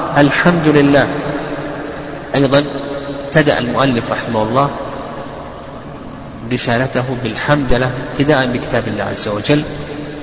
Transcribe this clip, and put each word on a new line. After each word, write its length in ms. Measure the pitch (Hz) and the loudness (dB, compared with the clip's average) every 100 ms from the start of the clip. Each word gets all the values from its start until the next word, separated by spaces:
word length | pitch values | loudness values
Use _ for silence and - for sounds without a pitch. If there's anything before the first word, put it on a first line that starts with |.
| - 143 | 0 4
"الحمد 500 | 143 - 175 175 151 | 4 6 4 4 6
لله". 400 | 147 143 143 127 143 147 147 - - - - - - - - - 135 | 6 6 4 4 -2 -4 -6 -6 -6 -8 -8 -8 -10 -10 -12 -2 2
أيضا 280 | 135 139 147 - - 139 143 143 - | 4 4 2 -4 -6 -6 -6 -8 0
ابتدأ 320 | 156 147 113 | 4 4 2
المؤلف 520 | 120 117 135 117 113 | 0 2 2 2 0
رحمه 320 | 107 - 113 | -4 0 0
الله 260 | 107 127 143 - - - - - - - - - - - - - - - - - 117 | 2 2 2 -2 -8 -8 -10 -10 -10 -12 -12 -14 -14 -14 -14 -14 -12 -14 -14 -12 -4
رسالته 500 | 123 - 117 131 127 127 117 | -2 0 2 2 0 -2 -2
بالحمد 500 | 113 104 - 147 127 | -4 -2 0 2 4
لله 180 | 120 127 127 - | 4 2 -2 -6
ابتداء 340 | - 143 143 127 | 0 4 4 2
بكتاب 380 | 127 - 117 104 | -2 -2 -2 -2
الله 160 | 104 | -4
عز 240 | 101 101 110 | -4 -4 -4
وجل، 360 | 104 104 147 147 - - - - - | -2 2 2 0 -8 -8 -8 -10 -10